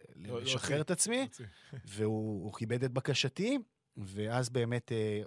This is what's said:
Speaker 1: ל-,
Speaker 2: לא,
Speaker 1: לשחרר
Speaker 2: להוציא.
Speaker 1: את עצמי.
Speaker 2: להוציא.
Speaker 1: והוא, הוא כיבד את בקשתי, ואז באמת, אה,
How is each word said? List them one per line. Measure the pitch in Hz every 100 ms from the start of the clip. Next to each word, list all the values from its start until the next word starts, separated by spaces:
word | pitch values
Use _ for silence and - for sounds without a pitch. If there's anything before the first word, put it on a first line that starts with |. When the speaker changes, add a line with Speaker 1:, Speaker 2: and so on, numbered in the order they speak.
| - -
Speaker 1:
ל-, | -
Speaker 2:
לא, | 120
Speaker 1:
לשחרר | 127 127 - 143
Speaker 2:
להוציא. |
Speaker 1:
את | 151
עצמי. | 175 208 247
Speaker 2:
להוציא. | 262 - 104 - - 135
Speaker 1:
והוא, | - 101 107 110 110 101
הוא | 101
כיבד | - 113 123
את | 131
בקשתי, | 127 147 131 135 - 220 277 - _ _ -
ואז | 95 98 107 120 120
באמת, | 127 117 120 -
אה, | 113 107 104